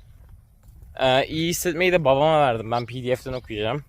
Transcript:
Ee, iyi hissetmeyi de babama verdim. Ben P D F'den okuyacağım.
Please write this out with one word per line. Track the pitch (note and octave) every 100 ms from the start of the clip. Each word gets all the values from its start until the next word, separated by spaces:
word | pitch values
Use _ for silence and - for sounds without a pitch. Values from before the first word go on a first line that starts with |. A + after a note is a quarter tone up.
| - - - - - _ - - - -
Ee, | C3 C3 -
iyi | D#3 E3
hissetmeyi | F3 F3+ D#3+ F3+
de | F3
babama | C#3 C3+ D#3 D#3
verdim. | C#3 A2+ A2
Ben | A#2+ A#2
P | B2+
D | B2 B2+
F'den | C3+
okuyacağım. | B2+ - G#2+ G#2+ C#3+